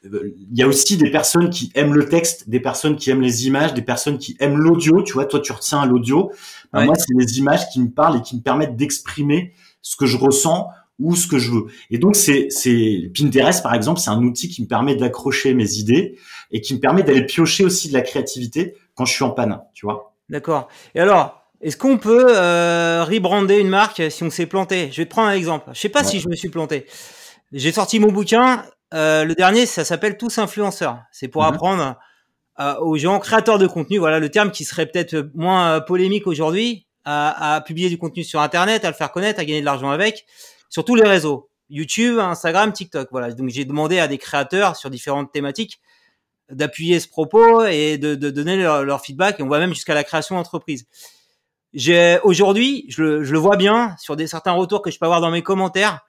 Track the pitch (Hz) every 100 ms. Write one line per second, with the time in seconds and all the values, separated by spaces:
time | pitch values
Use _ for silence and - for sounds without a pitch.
0 | 98 104 101 - 98 117 131 135 - 196
1 | 151 143 - 170 175 - - 135 147 147
2 | 147 165 165 - - 123 127 123 156 151
3 | 131 131 127 113 131 139 156 127 117 117
4 | - 139 - - 143 147 160 160 151 170
5 | - 131 139 147 - 120 - 147 135 123
6 | 113 143 190 - - - _ - 123 156
7 | - 127 120 117 139 165 - 127 120 120
8 | 160 131 113 123 113 131 151 117 147 -
9 | - - 143 151 180 _ _ _ - -
10 | 135 120 135 139 160 170 - - _ _
11 | 151 175 175 143 117 117 107 - - 120
12 | 185 202 - 139 139 - 131 120 110 98
13 | 90 90 143 123 131 180 - 117 110 175
14 | - 107 123 120 175 - 107 113 135 139
15 | 127 - 139 131 135 127 104 101 107 135
16 | 196 - - - - 113 - 131 131 185
17 | 151 135 135 - 160 - 185 180 156 131
18 | 123 147 - 131 120 147 175 - _ -
19 | 127 - 131 113 110 87 - - 101 104
20 | - _ _ 143 147 151 123 - - -
21 | 185 190 143 - _ _ 151 143 269 262
22 | 214 233 254 220 175 170 170 170 170 170
23 | 160 220 185 202 196 202 196 190 214 -
24 | 160 - 170 - 185 196 190 185 151 131
25 | 170 - 214 196 170 156 - 123 208 285
26 | - 196 165 165 180 160 156 147 - -
27 | - - - _ _ 139 139 170 190 226
28 | 208 196 208 226 254 240 - _ _ 160
29 | 156 156 156 165 185 220 240 - 151 170
30 | 214 202 233 220 208 - 202 196 160 120
31 | _ - 131 156 156 156 170 190 139 123
32 | _ _ _ _ _ - 143 143 165 156
33 | 160 196 - 220 220 214 190 170 147 202
34 | 160 160 151 214 208 - 143 - 160 180
35 | 170 156 147 151 175 185 170 160 156 180
36 | 185 202 196 151 156 180 240 214 _ _
37 | 147 147 147 - 151 151 151 165 180 170
38 | 170 175 165 156 147 170 190 220 202 147
39 | 147 180 202 214 151 151 143 135 135 147
40 | 214 214 _ _ - _ _ - 160 240
41 | 214 190 151 139 _ _ _ 147 156 -
42 | 240 233 190 165 165 170 214 - 180 151
43 | 135 127 120 117 131 123 135 147 156 180
44 | 156 139 - 147 139 185 202 156 135 127
45 | 147 139 139 147 139 139 220 - _ _
46 | _ _ _ _ _ 135 147 - 165 175
47 | - - 151 214 226 226 220 156 151 151
48 | 147 143 143 139 151 190 175 147 139 139
49 | - 135 190 202 135 147 180 165 - 147
50 | 147 160 147 190 170 165 - 135 117 _
51 | - _ _ _ _ _ _ 147 127 175
52 | 170 175 208 175 196 202 254 277 - 127
53 | 156 151 139 156 170 202 196 226 233 175
54 | - 151 156 165 185 175 180 208 180 -
55 | 165 170 165 170 165 190 190 185 208 160